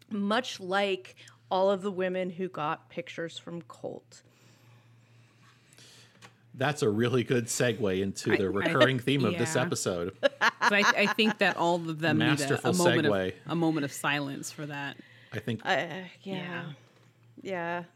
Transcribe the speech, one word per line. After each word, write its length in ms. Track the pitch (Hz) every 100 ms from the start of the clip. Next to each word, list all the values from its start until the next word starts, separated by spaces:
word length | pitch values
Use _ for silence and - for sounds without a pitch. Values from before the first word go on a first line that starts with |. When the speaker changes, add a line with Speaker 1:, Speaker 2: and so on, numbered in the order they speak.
| -
Speaker 1:
much 500 | 208 202 220 247 -
like 560 | 185 190 202 190 - - - - -
all 180 | 190 196
of 120 | 196
the 100 | 202
women 380 | 180 185 185 185
who 180 | 175 185
got 420 | 180 151 160 -
pictures 480 | - 170 - 165 -
from 240 | - 170
Colt. 580 | - - - - - - _ _ - - - - _ _ _ - - _ - _ _ - - - - _ - _ _ -
Speaker 2:
That's 280 | 143 147
a 60 | 120
really 340 | 104 120 127
good 220 | 113 123 117
segue 540 | - 123 107 104 92
into 300 | 98 - -
Speaker 3:
I, 60 | 175
Speaker 2:
the 60 |
Speaker 3:
I, 40 | 95
Speaker 2:
recurring 520 | 98 170 170 127 131
theme 260 | 123 139 123
of 120 | -
this 180 | 117 135
Speaker 3:
yeah. 80 |
Speaker 2:
episode. 520 | 151 120 - 90 87 -
Speaker 3:
<laughs> 40 |
'Cause 100 | 285 - 220 - 247
I, 120 | 202 208 226
I 100 | 202
think 320 | 214 220 208
that 180 | 190 -
all 180 | 170 175
of 240 | 165 156
them 200 | 160 151
need 60 | 120
a, 40 |
Speaker 2:
Masterful 400 | 139 139 143 -
Speaker 3:
a 40 |
moment 340 | 180 175 120 147
of, 60 |
Speaker 2:
segue. 200 | 98 92 - -
Speaker 3:
a 80 | 165
moment 300 | 165 156 143
of 60 |
silence 600 | - 151 143 139 139 -
for 140 | - 147
that. 300 | 143 139 - - - -
Speaker 2:
I 60 | 110
think 220 | - 110 -
Speaker 1:
Uh, 40 |
yeah. 360 | - 170 180 180 -
Speaker 3:
Yeah. 400 | 196 185 180 175 151 139 - _ - _ - -
Speaker 1:
Yeah. 420 | - 185 170 175 170